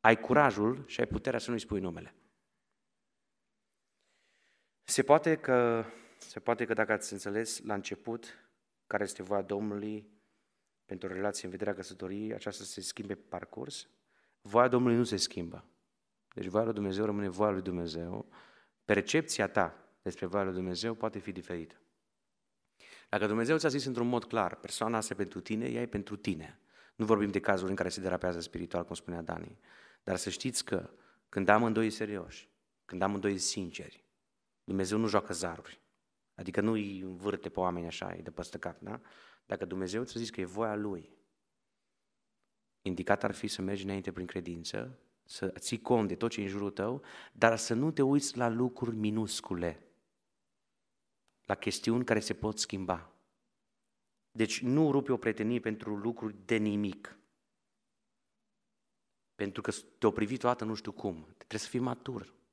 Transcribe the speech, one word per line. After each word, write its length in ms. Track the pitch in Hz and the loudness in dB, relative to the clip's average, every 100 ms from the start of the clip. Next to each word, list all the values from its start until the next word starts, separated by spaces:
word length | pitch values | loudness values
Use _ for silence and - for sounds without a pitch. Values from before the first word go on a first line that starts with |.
Ai 200 | 110 113 | 10 8
curajul 640 | - 127 143 104 107 135 139 | 6 6 6 6 0 0 -6
și 140 | - | -2
ai 60 | - | 0
puterea 320 | - - 120 | 0 -2 -4
să 120 | - | -2
nu-i 100 | 117 | -6
spui 200 | - 104 | -2 -4
numele. 340 | 92 85 82 - _ _ _ _ _ _ _ _ _ _ _ _ _ _ _ _ _ _ _ _ _ _ _ _ _ _ | -2 -6 -12 -20 _ _ _ _ _ _ _ _ _ _ _ _ _ _ _ _ _ _ _ _ _ _ _ _ _ _
Se 180 | - - | -4 2
poate 340 | - 151 165 156 | 8 8 8 0
că, 480 | - 127 120 117 110 - - - | 4 4 6 2 -2 -10 -20 -20
se 220 | - - | -16 -8
poate 240 | - 117 | 0 0
că 100 | 113 | 2
dacă 180 | 110 110 | 2 2
ați 200 | 107 - | 2 0
înțeles 480 | 101 101 101 113 - | -8 -4 -4 -4 -6
la 120 | - | -4
început 640 | 104 95 98 - 113 - - _ _ _ _ _ | -4 -4 -8 -6 -8 -8 -20 _ _ _ _ _
care 180 | 104 | -2
este 180 | 101 - | -2 -4
voia 200 | 95 101 | -2 -2
Domnului 680 | 98 101 107 101 107 107 107 _ _ _ _ _ _ _ | 0 -2 -2 -4 -6 -8 -12 _ _ _ _ _ _ _
pentru 240 | _ 95 92 | _ -8 -6
o 40 | |
relație 320 | 92 101 98 | -2 -2 -2
în 60 | 92 | -6
vederea 240 | 92 101 | -4 -4
căsătoriei, 600 | 92 95 92 92 101 110 | -4 -6 -8 -8 -6 -6
aceasta 300 | 110 104 101 | -6 -6 -8
se 160 | 98 - | -10 -10
schimbe 340 | 90 - 101 | -10 -8 -6
pe 100 | 98 - | -8 -6
parcurs. 600 | 90 - - 135 - - _ _ _ _ _ | -10 -8 -10 -10 -10 -14 _ _ _ _ _
Voia 280 | 104 110 123 | 4 6 8
Domnului 280 | 123 123 117 | 8 6 6
nu 80 | |
se 120 | 117 101 | 4 2
schimbă. 480 | - - 85 87 - _ _ _ _ _ _ | 0 -2 -8 -10 -18 _ _ _ _ _ _
Deci 120 | - 92 | -8 -2
voia 180 | 95 | 0
lui 80 | 113 | 2
Dumnezeu 320 | 104 101 95 | 0 -2 0
rămâne 240 | 107 104 101 | -2 -2 -4
voia 220 | 90 107 | 2 2
lui 120 | 95 | 2
Dumnezeu. 680 | 92 90 85 80 85 92 - - - - _ _ | -2 -4 -4 -6 -6 -8 -10 -16 -20 -20 _ _
Percepția 640 | - 101 - 160 160 - 101 | 2 2 4 0 0 0 2
ta 400 | - 87 - - _ | 4 2 0 -20 _
despre 240 | - - 92 | -10 -6 -4
voia 180 | 98 | -2
lui 80 | 95 | 0
Dumnezeu 420 | 90 92 90 110 | -2 -4 -4 -4
poate 240 | 110 110 107 | -4 -6 -6
fi 140 | 98 | -10
diferită. 480 | 92 85 87 80 - _ _ _ _ _ _ _ _ _ _ - - - | -10 -8 -8 -10 -16 _ _ _ _ _ _ _ _ _ _ -20 -20 -4
Dacă 180 | 104 104 | 0 2
Dumnezeu 320 | 107 117 160 | 2 2 2
ți-a 100 | 156 | 2
zis 160 | 135 | 0
într-un 240 | 131 120 120 | -2 0 2
mod 160 | 123 | 0
clar: 300 | 113 113 95 - | 0 0 0 -2
"Persoana 400 | - - 113 117 | -10 -4 0 0
asta 160 | 107 | -2
e 40 | 98 | -4
pentru 240 | 95 - | -4 -4
tine", 280 | 92 107 127 | -4 -4 -2
ea 120 | 120 | -4
e 60 | 120 | -4
pentru 300 | 104 98 101 | -4 -6 -6
tine. 420 | - 85 78 - _ _ - | -4 -4 -6 -16 _ _ -20
Nu 100 | _ | _
vorbim 260 | 110 107 101 | 4 4 6
de 100 | 98 | 0
cazuri 300 | 98 98 95 | 2 2 2
în 60 | 95 | 0
care 120 | 90 | -2
se 120 | 95 | -2
derapează 400 | 92 90 90 87 | -2 0 0 -2
spiritual, 440 | 82 87 87 87 | -6 -8 -4 -4
cum 100 | 85 | -4
spunea 280 | 82 - 87 | -8 -8 -8
Dani. 360 | 82 85 82 - - - - _ | -6 -8 -8 -16 -20 -20 -20 _
Dar 140 | - 92 | -4 -2
să 140 | - | -2
știți 340 | 92 131 120 | -4 -4 -4
că 260 | - 95 - - _ _ _ | -2 -4 -4 -16 _ _ _
când 200 | - 95 | -2 6
amândoi 420 | 107 117 107 110 | 8 8 4 2
serioși, 580 | 110 107 104 - - - _ _ _ | 0 -4 -6 -8 -14 -20 _ _ _
când 180 | _ 92 | _ 0
amândoi 360 | 95 101 101 95 | 0 2 2 2
sinceri, 640 | - - 90 - - - _ _ _ _ _ _ | 0 -2 -6 -8 -14 -16 _ _ _ _ _ _
Dumnezeu 340 | - 95 92 107 | -4 0 2 2
nu 80 | 110 | 4
joacă 260 | 101 - | 4 2
zaruri. 480 | 85 87 85 - - _ _ _ _ _ | -4 -4 -6 -14 -20 _ _ _ _ _
Adică 260 | - 90 90 | -10 -2 2
nu 120 | 104 | 4
îi 280 | 110 104 95 | 2 -2 -6
învârte 480 | 95 92 98 101 - | -8 -6 -2 -2 -4
pe 120 | - | 0
oameni 260 | 92 87 85 | 0 0 -4
așa, 260 | 82 95 90 | -6 -8 -8
îi 60 | |
dă 80 | 87 | -10
peste 280 | 82 85 - | -10 -10 -8
cap, 220 | 92 85 | -10 -10
da? 200 | 95 117 - - - - _ | -12 -12 -14 -20 -20 -20 _
Dacă 180 | 101 | -6
Dumnezeu 400 | 92 92 92 101 | -4 -4 -2 -2
ți-a 160 | 123 117 | -4 -6
zis 100 | 117 | -6
că 100 | - | -6
e 40 | |
voia 300 | 90 95 113 | -6 -2 -2
Lui, 380 | 104 104 92 78 - _ _ _ _ _ _ _ _ _ _ _ _ _ _ _ _ | -2 -4 -6 -10 -20 _ _ _ _ _ _ _ _ _ _ _ _ _ _ _ _
indicat 420 | - 90 90 101 | -6 -4 2 2
ar 80 | - | 2
fi 160 | 101 104 | -4 -6
să 140 | - | -4
mergi 220 | 95 98 | -4 -4
înainte 280 | 98 98 95 | -4 -4 -6
prin 140 | 90 90 | -6 -6
credință, 720 | 98 87 85 82 - 120 127 _ _ | -6 -6 -8 -6 -6 -8 -12 _ _
să 240 | _ - 95 - | _ -6 -4 -4
ții 220 | - 113 | -6 -6
cont 280 | - 123 101 | 2 4 4
de 60 | |
tot 160 | 87 117 | 0 -2
ce 100 | 113 | -2
e 40 | |
în 60 | 98 | -4
jurul 200 | 98 101 | -2 -4
tău, 320 | - 101 135 - - - | -2 -4 -4 -10 -20 -20
dar 240 | - 113 113 | 4 4 6
să 180 | - | 0
nu 160 | 117 147 | 2 2
te 120 | 147 | 4
uiți 340 | 135 143 139 123 | 6 6 2 0
la 120 | 120 | 0
lucruri 480 | 113 123 123 117 110 | 2 0 0 -4 0
minuscule, 880 | 107 107 107 - - 90 87 78 - _ _ _ _ _ _ _ _ _ _ _ _ _ _ _ | 0 2 0 -4 -6 -2 -2 -4 -16 _ _ _ _ _ _ _ _ _ _ _ _ _ _ _
la 140 | _ | _
chestiuni 500 | 101 - - - 113 | -2 0 -2 0 0
care 160 | 123 110 | 2 2
se 140 | 107 | 0
pot 240 | - 110 107 | -4 -4 -4
schimba. 540 | - 98 92 87 82 _ _ _ _ _ _ _ _ _ _ _ _ | -4 -4 -2 -4 -4 _ _ _ _ _ _ _ _ _ _ _ _
Deci 300 | - 110 - | -2 0 0
nu 300 | 127 139 156 | 2 4 6
rupi 200 | 139 139 | 4 2
o 60 | 123 | 0
prietenie 440 | 117 104 107 120 | 0 0 0 0
pentru 360 | 113 110 - 104 | -2 -6 -6 -4
lucruri 400 | 107 113 110 104 | -4 -4 -6 -8
de 120 | 92 117 | 0 2
nimic, 600 | 107 104 104 90 - - _ _ _ _ _ _ _ _ _ _ _ _ _ _ _ _ _ _ _ _ _ | 2 2 0 -4 -14 -18 _ _ _ _ _ _ _ _ _ _ _ _ _ _ _ _ _ _ _ _ _
pentru 280 | _ 101 98 | _ -6 -4
că 100 | - - - _ | -4 -6 -8 _
te-o 120 | 110 | 4
privit 340 | 101 104 131 | 4 -2 0
o 20 | 123 | 2
dată 180 | 123 | 2
nu 100 | 110 | -2
știu 180 | 110 - | -6 -8
cum. 300 | - 101 85 78 - | -6 -6 -6 -12 -20
Trebuie 240 | - 110 | -8 -8
să 80 | - | -4
fii 120 | 127 | -2
matur. 540 | 127 123 - 120 95 _ _ | -2 -4 -6 -10 -10 _ _